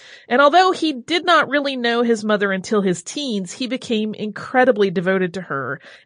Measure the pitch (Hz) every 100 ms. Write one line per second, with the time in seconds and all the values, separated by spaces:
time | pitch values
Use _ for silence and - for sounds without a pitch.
0 | - - - 247 285 339 381 339 320 254
1 | 233 339 349 320 254 285 277 262 240 233
2 | 233 226 214 208 202 190 - 214 190 170
3 | - 302 285 208 180 - 247 254 - 220
4 | 214 202 214 208 - 254 254 208 196 180
5 | 180 190 185 185 175 139 127 135 - -